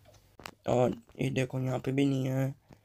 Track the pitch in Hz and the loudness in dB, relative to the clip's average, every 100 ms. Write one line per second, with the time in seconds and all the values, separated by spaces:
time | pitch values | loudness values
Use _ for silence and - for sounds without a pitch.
0 | - - _ - - - - 123 123 - | -20 -20 _ -20 -18 -10 0 2 2 0
1 | - - 135 131 131 131 131 127 135 135 | -8 -4 -2 0 -2 -2 -2 -2 -2 0
2 | 143 135 131 131 135 139 _ - | 2 2 0 0 -2 -4 _ -20